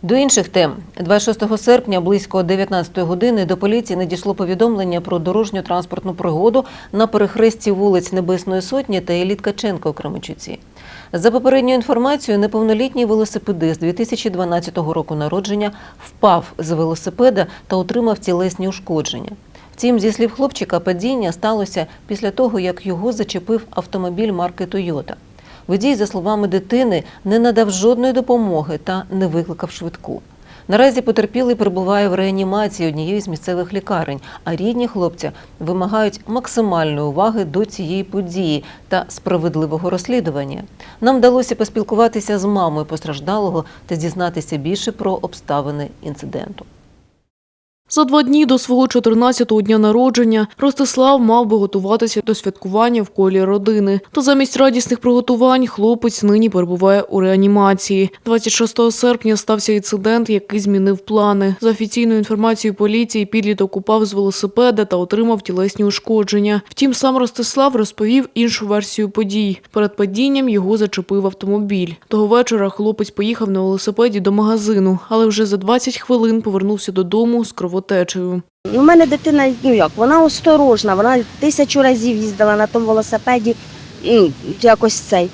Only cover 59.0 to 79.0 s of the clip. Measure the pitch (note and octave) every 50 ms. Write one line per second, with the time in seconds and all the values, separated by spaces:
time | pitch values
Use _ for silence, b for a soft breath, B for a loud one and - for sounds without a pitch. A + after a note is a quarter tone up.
59 | - B3 A#3+ A#3 - A3 G#3+ G#3 - - A3 G#3+ G3+ - G#3+ G#3 G3 - - G3+
60 | F#3+ G#3+ A3+ A#3 A#3 A3 G#3+ G3 G3+ - G3+ G#3+ G3 G3+ G3+ G3 F#3+ G3 G3 F#3
61 | G3 - G#3+ G#3+ G#3 G#3 G3+ G3 G3 G3 F#3+ - - A3+ A3 G#3+ A3 G#3 - A#3+
62 | A#3 A#3 A3+ A3 G#3+ G#3 A3 G#3 A3 A3+ A3+ G#3 - A3 G3 - G#3 G#3 G#3+ A3+
63 | A#3+ A3+ - A3 G#3 G3 - A3 G3+ G#3 G#3 G3 G3 F#3+ - F#3+ F#3+ - G#3+ A3
64 | G#3+ G3+ G3 G3 G3+ G3 F#3+ - - G3 G3 - B3 B3 A#3 G#3 G#3+ G3 - F3+
65 | F3+ F3 - G#3 A3+ A3+ A3+ G3+ - - F3+ F3+ F#3 G3 - - G#3 G3+ G3 -
66 | - - A3+ A3 G#3 G3 - G#3 G3+ G#3 G#3 G#3 G3 - - - C4+ C#4 B3 -
67 | - C4 C4 C4 B3 A#3 - - A#3+ - - C4+ C4+ C#4 C4 A#3 G#3+ G3+ - -
68 | G#3+ G#3+ A#3+ C4+ B3+ - _ A3+ A#3 A#3 A3+ - A3 G3+ G#3 G#3 G3+ - - -
69 | G#3+ G3+ G3+ - A3 G3 G3+ G#3+ G#3+ G3+ F#3+ - _ - _ G#3+ G#3 G3+ G#3 -
70 | G3+ G3 F#3+ G#3+ B3+ C#4 C#4 C#4 C4+ B3+ A3 G3+ F#3 F#3 A3 A3 G#3+ G3 - G3
71 | F3+ - G3 G3+ F#3+ G3 F#3+ - - F#3+ G3+ G#3 G#3 G3+ G3+ F#3+ F3+ E3+ E3 -
72 | _ _ - G#3+ G#3+ G#3 A3 A#3+ B3 A#3+ A#3 G#3+ G3 G3 - - G#3 G#3+ A3 G#3+
73 | G#3 - - - G#3 G#3+ A#3 A3+ A3+ G3+ F#3+ F#3+ F#3+ F#3+ F#3+ F#3+ - - G3+ G#3+
74 | A#3 B3 G#3 G3+ F3+ G3 G3+ G#3 G#3+ G#3+ A3+ A3+ G3+ G#3 A3 G3 F#3+ F#3+ F#3 F3+
75 | - - A3+ A3 A3+ A3 G#3 G#3+ A3 G3+ G3+ G3 F#3+ G3 A#3 B3+ B3 C4 B3 -
76 | - - B3+ B3 A3+ A3+ A3+ A3+ A3 A3 F#3+ G3 F#3+ G3+ G#3 G3+ - - F#3 F#3
77 | F#3 F3 F#3 A3 A#3 A#3 A#3 A#3+ A3+ A3+ - - - F3+ F3 F#3+ F#3+ - G3+ F#3
78 | F3+ F3+ - F#3+ F3+ F3+ F3+ F3+ E3+ _ _ _ _ F#3+ G#3 A#3+ C4+ D#4 F4 E4+